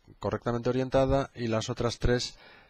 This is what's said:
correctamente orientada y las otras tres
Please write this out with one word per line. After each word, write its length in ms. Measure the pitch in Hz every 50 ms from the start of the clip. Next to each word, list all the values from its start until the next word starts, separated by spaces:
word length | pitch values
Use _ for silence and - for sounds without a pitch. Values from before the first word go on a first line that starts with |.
| _ - 104 -
correctamente 500 | - 101 104 107 - 123 120 117 117 123
orientada 640 | 123 127 131 131 - 135 135 131 135 139 131 - -
y 140 | - 123 113
las 200 | 110 110 110 -
otras 300 | 120 - 117 117 - -
tres 380 | - 127 123 123 - - - - - - - - - _